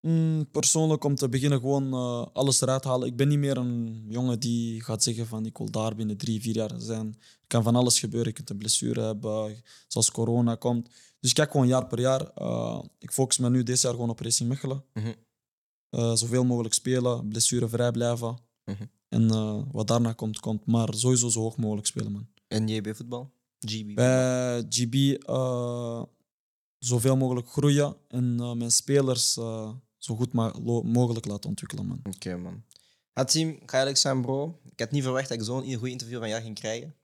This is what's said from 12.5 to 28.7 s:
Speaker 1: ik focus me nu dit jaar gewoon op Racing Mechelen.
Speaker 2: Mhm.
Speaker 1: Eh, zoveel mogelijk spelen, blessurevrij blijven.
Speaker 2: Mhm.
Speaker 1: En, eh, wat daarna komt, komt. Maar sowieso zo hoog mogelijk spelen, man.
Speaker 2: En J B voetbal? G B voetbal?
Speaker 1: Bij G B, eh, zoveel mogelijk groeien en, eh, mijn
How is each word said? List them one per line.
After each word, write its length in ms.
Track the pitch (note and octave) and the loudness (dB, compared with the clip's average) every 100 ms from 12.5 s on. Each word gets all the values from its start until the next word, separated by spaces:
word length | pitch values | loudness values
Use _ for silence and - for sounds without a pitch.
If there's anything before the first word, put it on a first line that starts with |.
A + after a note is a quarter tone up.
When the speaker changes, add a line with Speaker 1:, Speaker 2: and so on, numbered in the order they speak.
| A#1 - A1+ - _ | -2 -4 -6 -12 _
Speaker 1:
ik 120 | B2 | -8
focus 260 | - B2+ - | 0 0 2
me 120 | B2 | 2
nu 120 | B2+ | 2
dit 180 | A#2+ B2+ | 2 2
jaar 120 | C3 | 0
gewoon 180 | A#2+ A#2 | 0 -4
op 100 | A2+ | -4
Racing 280 | A2+ - A#2 | -2 0 0
Mechelen. 360 | C3+ C3+ C3+ - | -2 -4 -8 -8
Speaker 2:
Mhm. 180 | - A2 A2 _ _ _ _ _ _ _ | -8 -6 -8 _ _ _ _ _ _ _
Speaker 1:
Eh, 240 | - A#2 A2+ | -2 2 2
zoveel 280 | A#2 B2 | 2 2
mogelijk 300 | B2+ A#2+ A2+ | 2 2 0
spelen, 540 | - - B2+ B2 A#2+ G#2+ | -2 0 2 2 -2 -4
blessurevrij 640 | A2 - B2 A#2 A#2 A#2+ | 0 2 2 0 2 0
blijven. 480 | A#2 A#2+ A#2+ A#2 A#2+ _ _ | 2 -2 -2 -4 -8 _ _
Speaker 2:
Mhm. 180 | - G2+ G#2 _ _ | -10 -10 -10 _ _
Speaker 1:
En, 220 | A#2 A2+ | 2 4
eh, 320 | A2 G#2+ G#2 C3 | 4 0 -4 -6
wat 140 | G#2+ G#2+ | -4 0
daarna 260 | A#2 A#2 | 2 0
komt, 280 | A2+ A2 G#2+ | -2 -6 -6
komt. 260 | - G#2+ - | -6 -4 2
Maar 280 | A#2 A2 | 2 2
sowieso 340 | G#2+ B2 B2+ A#2+ | 0 4 4 2
zo 120 | A2+ | 0
hoog 160 | A2 A2+ | -2 -2
mogelijk 300 | A2 G#2 G#2+ | -2 -2 -4
spelen, 260 | - G#2 | -4 -6
man. 140 | G2+ A2+ _ _ | -6 -10 _ _
Speaker 2:
En 200 | A2 A2 | -2 0
J 120 | A2 | -2
B 160 | G#2 G#2+ | -4 -8
voetbal? 340 | A#2+ A#2+ C3 _ _ _ | -8 -10 -10 _ _ _
G 120 | A2 A2 | -8 -6
B 40 | G#2 | -6
voetbal? 80 | |
Speaker 1:
Bij 680 | G#2 B2 C3 B2+ B2+ B2+ A#2+ A2 | 2 4 4 2 0 0 -2 -2
G 200 | A#2 A#2+ | 0 2
B, 60 | |
eh, 1080 | C3+ C#3 C#3 - B2+ B2+ B2 A#2+ A#2+ A#2+ A#2 A#2 _ _ _ _ _ _ _ | 4 4 2 -2 -2 0 -2 -4 -4 -6 -8 -10 _ _ _ _ _ _ _
zoveel 380 | B2 B2 B2 C3 | 0 4 6 4
mogelijk 320 | C3 B2+ A#2+ | 4 0 -2
groeien 480 | - D3 C#3+ C#3+ - _ | 2 4 6 2 -2 _
en, 280 | B2+ B2 A#2+ | -2 0 0
eh, 120 | A#2+ | -2
mijn 180 | A#2+ A#2 | -4 2